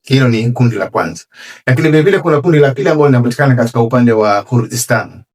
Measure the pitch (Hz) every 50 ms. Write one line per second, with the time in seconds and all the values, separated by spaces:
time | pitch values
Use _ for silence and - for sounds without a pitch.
0 | _ - 135 135 131 123 117 110 117 123 120 - 123 120 - 101 95 - - 107
1 | 87 82 82 - - _ _ - - - - - _ 131 127 127 165 156 151 156
2 | 156 196 196 190 151 165 151 147 139 175 160 147 143 135 127 - 170 175 156 151
3 | 147 143 131 123 120 120 120 - 143 139 127 120 120 117 - 120 117 113 123 123
4 | 120 117 113 110 107 104 101 101 101 - 127 120 117 - 120 120 - - 123 110
5 | 101 - - - - _ _